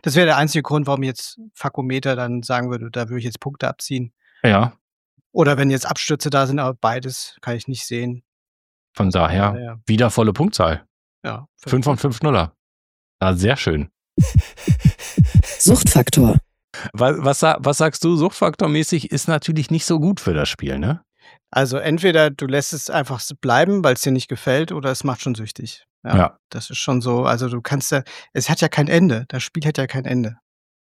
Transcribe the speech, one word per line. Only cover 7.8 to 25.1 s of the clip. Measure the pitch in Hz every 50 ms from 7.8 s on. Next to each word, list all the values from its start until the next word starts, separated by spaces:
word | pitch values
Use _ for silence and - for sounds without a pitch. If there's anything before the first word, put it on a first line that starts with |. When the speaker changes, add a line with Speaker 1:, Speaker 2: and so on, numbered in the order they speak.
| -
Speaker 1:
sehen. | - 120 120 120 123 123 123 - _ _ _ _ _ _ _ _ _ _ _ _ _ _
Speaker 2:
Von | - 104
Speaker 1:
Also | 95 90 92
von | 85 80
Speaker 2:
daher | 87 95 101 101 104
Speaker 1:
daher. | 123 120 117 117 113 -
Speaker 2:
wieder | - 110 107 123 113
volle | - 120 113 107 95
Punktzahl. | - 156 208 - - 87 82 82 80 - _ _ _ _ _ _ _ -
Speaker 1:
Ja, | 117 110 113 143 - _
Speaker 2:
Fünf | _ - 139 127 131 123
von | 147 135
Speaker 1:
fünf. | - -
Speaker 2:
fünf | 143 120 -
Schnuller. | - 151 131 95 82 82 - _ _ _ _ _ _ _ _ _ _ _ _ _
Na, | 95 95 92
sehr | 87 92 113 135
schön. | - - 95 80 76 73 - _ _ _ _ _ -
Speaker 3:
<laughs> | - - - - - - - - - - - - - - - - - - - 196 147 - - - - - - -
Suchtfaktor. | - - 254 247 - - - 143 - - - - 123 113 - - - _ _ _ _ _ - - - - -
Speaker 2:
Was, | 104 120 135 156 175
was | 143 139 139 -
sa-, | 160 160 151 -
was | 127 139 147 -
sagst | 156 160 - - -
du? | 165 175
Suchtfaktormäßig | 156 151 196 - - 196 165 147 - 190 156 151 156 156 - 185 160 - -
ist | - 143 - -
natürlich | 160 147 - - 160 156 139 -
nicht | 156 160 -
so | - 170 156
gut | 147 185 202 -
für | - - -
das | 73 139 -
Spiel, | - - - 67 67 69
ne? | 76 110 156 175 - _ _ _ _ - - _ _ _
Speaker 1:
Also | - 135 135 123 127 143
entweder | - 160 156 165 180 185 160 160 156 147
du | 139 - 143
lässt | 131 131 143 135 - -
es | 139 - -
einfach | - 160 135 - 135 117
s-, | - - 143 -
bleiben, | - 127 120 131 165 185 202 196 165
weil's | 139 127 - -
dir | 143 131
nicht | 127 - -
gefällt, | 127 - - 143 127 143 160 160 180
oder | 151 135 135
es | 131 - -
macht | 139